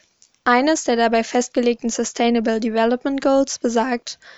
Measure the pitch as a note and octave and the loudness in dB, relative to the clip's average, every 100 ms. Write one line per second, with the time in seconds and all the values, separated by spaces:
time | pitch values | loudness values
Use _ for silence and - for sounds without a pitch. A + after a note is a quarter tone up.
0 | _ _ _ _ - B3 C#4+ D#4+ - A#3 | _ _ _ _ 0 2 2 0 0 0
1 | A#3 A3+ A3+ B3 B3 - A#3+ A#3 A#3 - | 2 0 0 -2 -2 0 0 0 -4 -4
2 | A#3 - A#3 A#3+ A3+ A3+ A3+ A3 A3+ B3 | -6 -2 0 2 0 -2 -2 0 0 0
3 | C#4 C#4 C#4 C4+ C4+ - B3 A#3 A3 A#3+ | -2 -2 2 2 2 -2 -2 0 -2 -4
4 | - - - | -6 -16 -18